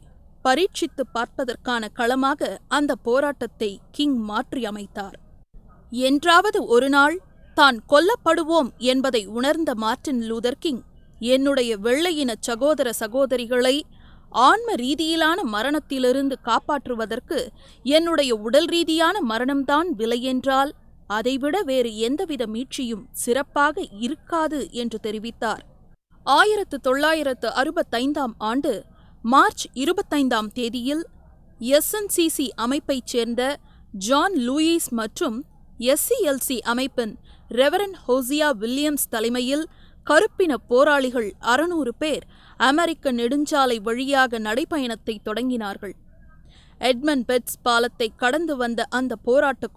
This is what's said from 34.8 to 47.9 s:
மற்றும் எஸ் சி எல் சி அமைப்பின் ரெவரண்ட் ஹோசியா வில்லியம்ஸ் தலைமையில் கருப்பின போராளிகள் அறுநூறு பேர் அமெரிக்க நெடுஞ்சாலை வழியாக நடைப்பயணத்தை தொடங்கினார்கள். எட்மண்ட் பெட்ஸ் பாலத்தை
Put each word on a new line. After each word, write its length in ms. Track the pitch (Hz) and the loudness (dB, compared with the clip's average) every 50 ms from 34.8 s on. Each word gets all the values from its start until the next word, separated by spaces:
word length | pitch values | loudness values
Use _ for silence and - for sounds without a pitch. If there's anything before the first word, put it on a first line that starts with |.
| - - | -2 -4
மற்றும் 560 | 240 226 220 220 - - 349 277 214 240 302 - - - - - - - | -4 -6 -6 -6 -6 -4 -4 -4 -4 -6 -8 -12 -18 -20 -20 -20 -12 -4
எஸ் 280 | 226 247 285 302 - | 0 2 2 2 2
சி 240 | - 480 523 392 294 | 0 0 0 0 0
எல் 140 | 277 254 - - | 0 -2 -2 -4
சி 140 | 269 214 | -6 -4
அமைப்பின் 540 | - 233 233 247 269 269 - - 233 214 - - - - - - - - | -2 -2 -2 -2 -2 -2 -4 -4 -6 -6 -8 -12 -18 -20 -20 -20 -16 -4
ரெவரண்ட் 480 | - 240 269 294 320 392 403 392 370 311 - - | 0 2 2 2 2 0 -2 -4 -6 -8 -4 -2
ஹோசியா 400 | 247 269 254 240 294 302 302 302 | 0 0 0 -2 -2 0 0 0
வில்லியம்ஸ் 580 | 269 196 208 233 254 277 294 302 294 262 - - | 0 -2 -4 -4 -2 -2 -2 -2 -2 -2 -4 -4
தலைமையில் 560 | - 226 220 233 240 254 254 247 277 302 320 - - - - - - - - - | -4 -4 -2 -2 -2 -2 -2 -2 -2 -2 -4 -6 -12 -18 -20 -20 -20 -10 -2 2
கருப்பின 460 | 294 320 403 440 - - 381 320 262 214 - - | 4 4 4 4 2 0 0 0 0 -2 -2 0
போராளிகள் 680 | 240 247 285 302 285 277 262 254 240 254 220 196 - - | 2 4 6 6 4 4 2 0 -2 -2 -4 -4 -6 -4
அறுநூறு 560 | - 226 240 262 320 349 349 320 269 240 226 | 0 2 2 2 2 2 0 -2 -2 -2 -4
பேர் 300 | - 302 311 269 175 - - - - - - - - | -4 -2 -2 -2 -4 -6 -10 -18 -20 -20 -20 -4 0
அமெரிக்க 540 | 220 262 285 320 349 339 320 - - 277 | 2 4 4 4 2 0 -2 -2 -2 -2
நெடுஞ்சாலை 680 | 247 233 233 233 277 285 302 - 311 285 269 254 240 226 | 0 0 0 0 0 0 0 0 2 2 2 2 0 -2
வழியாக 600 | 196 226 226 247 269 269 277 269 262 247 240 226 | -2 -4 -4 -2 -2 0 2 2 2 2 0 -4
நடைப்பயணத்தை 760 | 214 214 214 254 339 - 339 294 262 240 226 220 - - 220 208 - | -4 -2 -2 -2 -2 -2 -4 -4 -4 -4 -6 -8 -8 -8 -10 -8 -8
தொடங்கினார்கள். 680 | 220 214 226 247 254 254 226 214 196 196 - - 190 - - - - - - - - - - - - - - - - - - | -6 -4 -4 -2 -2 -4 -4 -4 -6 -8 -10 -12 -14 -14 -16 -20 -20 -20 -20 -20 -20 -20 -20 -20 -20 -20 -20 -20 -20 -10 -2
எட்மண்ட் 460 | - 247 262 240 285 311 302 262 233 - | 0 0 0 0 0 0 0 0 0 0
பெட்ஸ் 320 | 254 247 - - - - | 0 0 -2 -4 -8 -4
பாலத்தை 460 | - 247 233 233 226 240 | -2 0 2 2 2 0